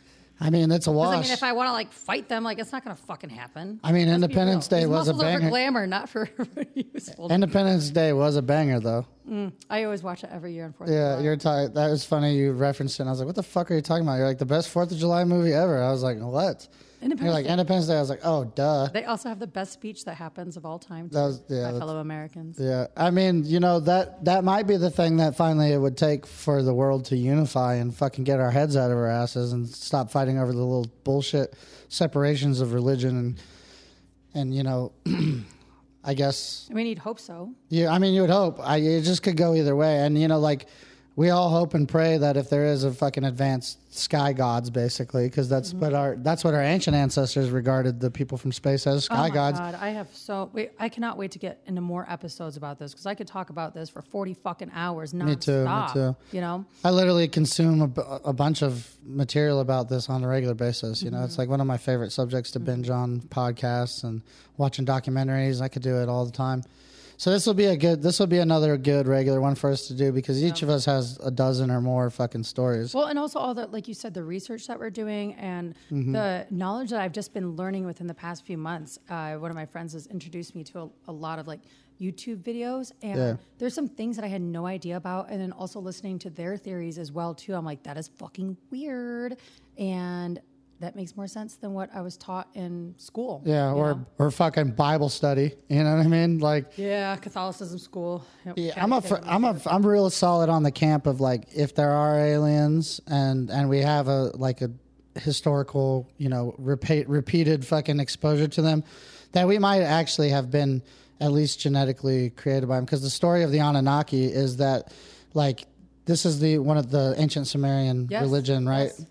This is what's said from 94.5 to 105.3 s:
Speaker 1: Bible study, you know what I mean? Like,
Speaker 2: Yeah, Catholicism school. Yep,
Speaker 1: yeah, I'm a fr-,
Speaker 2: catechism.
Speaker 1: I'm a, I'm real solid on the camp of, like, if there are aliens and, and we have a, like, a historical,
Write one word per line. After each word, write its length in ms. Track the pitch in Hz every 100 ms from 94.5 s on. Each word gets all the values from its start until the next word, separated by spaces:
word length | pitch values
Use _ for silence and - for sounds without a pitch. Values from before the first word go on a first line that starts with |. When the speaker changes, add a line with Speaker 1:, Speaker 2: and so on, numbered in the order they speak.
| 156 143 113
Speaker 1:
Bible 320 | 147 156 147
study, 440 | - 147 139 143 - -
you 140 | 143
know 140 | 151 160
what 100 | 160
I 20 |
mean? 300 | 165 170 165
Like, 400 | 151 151 135 -
Speaker 2:
Yeah, 380 | 202 202 196 190
Catholicism 640 | 190 196 185 185 180 175
school. 440 | - 185 175 175 - - 185
Yep, 80 | 175
Speaker 1:
yeah, 140 | 170 156
I'm 160 | 196
a 80 | 254
fr-, 160 | 285 196
Speaker 2:
catechism. 180 | -
Speaker 1:
I'm 220 | 180 240 165
a, 40 | 165
I'm 180 | 185
real 240 | 208 208 190
solid 400 | - 175 175 165
on 140 | 160
the 80 | 147
camp 380 | - 156 151 143
of, 120 | 131
like, 280 | 131 123 -
if 220 | 151 147
there 160 | - 147
are 300 | 147 151 147
aliens 800 | 151 147 151 151 151 160 156 - -
and, 420 | 143 135 131 123
and 180 | 131 139
we 100 | 139
have 260 | 143 147 135
a, 240 | 135 131 -
like, 260 | 131 123
a 80 | 123 123 _ _ _ -
historical, 920 | 151